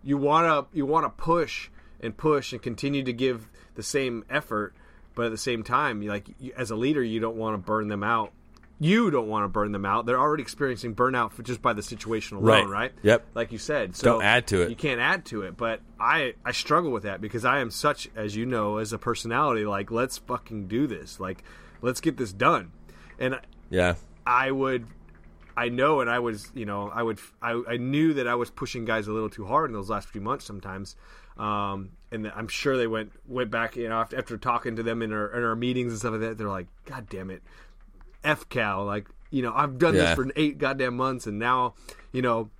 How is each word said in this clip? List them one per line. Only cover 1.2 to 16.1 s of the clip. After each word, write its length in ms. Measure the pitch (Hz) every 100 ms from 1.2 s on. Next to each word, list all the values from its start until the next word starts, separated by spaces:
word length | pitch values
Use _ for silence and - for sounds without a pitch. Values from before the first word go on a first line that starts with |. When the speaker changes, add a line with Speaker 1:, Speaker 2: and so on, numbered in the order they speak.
| 160 170 147 - - - - -
Speaker 1:
and 160 | 113 -
push 380 | 156 147 -
and 80 | 123
continue 420 | 127 107 139 143
to 80 | 131
give 360 | 117 131 120 110 - - -
the 80 |
same 400 | 110 147 131 117 -
effort, 440 | 139 - 107 101 - - - - -
but 100 | 117
at 60 |
the 60 | 110
same 260 | 135 117
time, 380 | 110 127 147 107
you, 80 | 104
like, 200 | 101 - -
you, 140 | 131 -
as 160 | 113
a 40 | 110
leader, 260 | 127 151
you 160 | 120 113
don't 160 | 113 113
wanna 220 | 110 107
burn 320 | 92 107 107
them 140 | 101
out. 280 | 104 113 104 - - - - -
You 300 | 156 220 220
don't 180 | 139 110
wanna 200 | 107 101
burn 240 | 104 104
them 140 | 101 98
out. 180 | 107 117
They're 140 | 127
already 240 | 147 156
experiencing 500 | 120 - 139 117 120
burnout 380 | 110 127 127 113
for, 100 | -
just 220 | 117 120
by 100 | 127
the 80 | 107
situation 560 | - 113 110 113 - 101
alone, 80 | 110
Speaker 2:
Right. 240 | 107 98
Speaker 1:
right? 220 | 98 127 -
Speaker 2:
Yep. 240 | 101 117 -
Speaker 1:
Like 180 | 117 117
you 60 | 113
said. 380 | - 147 98 -
So 100 | 127
Speaker 2:
Don't 80 | 113
add 240 | 101 120 -
to 140 | 98
it. 80 | 85
Speaker 1:
you 60 | 117
can't 260 | 151 120
add 240 | 135 185 -
to 160 | 110
it. 160 | 92 87
But 240 | 113 113 - -
I, 360 | 117